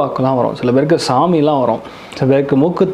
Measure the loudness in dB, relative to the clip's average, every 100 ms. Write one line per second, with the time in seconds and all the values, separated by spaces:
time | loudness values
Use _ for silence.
0 | 0 -2 -2 0 -2 -2 0 2 2 0
1 | 0 0 2 2 2 2 0 -2 -6 -18
2 | -18 -4 2 2 2 2 2 0 0